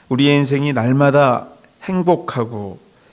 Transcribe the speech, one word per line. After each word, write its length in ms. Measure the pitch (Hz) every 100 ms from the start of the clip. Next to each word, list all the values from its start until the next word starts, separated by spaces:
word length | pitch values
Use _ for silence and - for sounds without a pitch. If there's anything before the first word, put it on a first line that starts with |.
| -
우리의 280 | 127 143 143
인생이 360 | 135 139 147
날마다 760 | 127 120 135 143 143 139 120 - - _ _
행복하고 960 | - 185 175 165 - 135 117 110 101 87 _ _ _